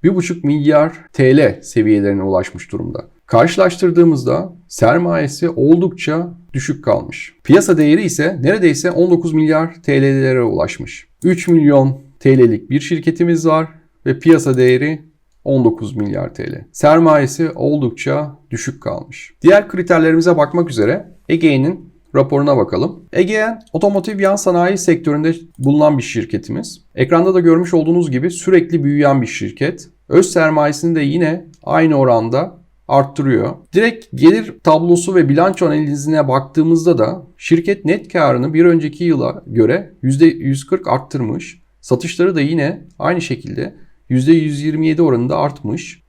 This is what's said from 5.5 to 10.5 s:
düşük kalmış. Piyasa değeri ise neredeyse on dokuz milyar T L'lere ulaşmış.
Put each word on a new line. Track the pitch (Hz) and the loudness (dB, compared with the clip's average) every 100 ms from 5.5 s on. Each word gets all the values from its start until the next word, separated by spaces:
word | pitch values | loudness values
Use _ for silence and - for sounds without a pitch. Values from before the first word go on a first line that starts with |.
| 165 135 170 185 - - 156 175 - - | 0 4 4 2 -4 -6 -4 -6 -12 -12
düşük | 135 - 143 | -10 -6 -6
kalmış. | - 104 - - - _ | -2 -2 -4 -16 -18 _
Piyasa | - 165 190 165 | 4 4 6 2
değeri | 147 170 | 4 2
ise | 202 - 156 180 | 0 -2 -2 0
neredeyse | 131 208 175 147 180 | 0 2 2 0 -4
on | 175 180 | 0 2
dokuz | 170 170 | 2 0
milyar | 156 156 156 165 - | -2 0 0 -2 -6
T | - 139 | -2 0
L'lere | 139 135 131 127 | 2 0 0 0
ulaşmış. | 117 | 0